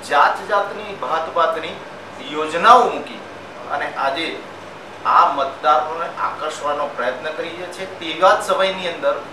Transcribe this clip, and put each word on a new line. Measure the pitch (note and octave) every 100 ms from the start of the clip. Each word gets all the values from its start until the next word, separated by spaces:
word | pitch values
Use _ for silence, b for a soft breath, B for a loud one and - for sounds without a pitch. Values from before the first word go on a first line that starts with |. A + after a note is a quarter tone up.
| -
જાત | C#3+ D#3 - G3+
જાતની | G#3 G3+ G#3+ G#3
ભાત | G3 - - -
ભાતની | F3 D#3+ D#3+ E3+ F#3+ - - - - C3+
યોજનાઓ | D3+ D#3 E3 G#3+ B3
મૂકી | - - - - - - - - -
અને | C#3+ D3
આજે | - C3+ C#3 E3 - - - - - - - -
આ | - F3+
મતદારોને | - - - D3+ D#3 D#3 - - -
આકર્ષવાનો | - - D3+ - D3 D3 C#3+
પ્રયત્ન | - - - D#3
કરી | D#3 E3
રહ્યા | E3+ F3+
છે. | - F#3+ -
તેવા | E3 D#3+ F#3
જ | G#3
સમયની | - F#3 F#3+ F#3 F3
અંદર | D3+ C#3 - -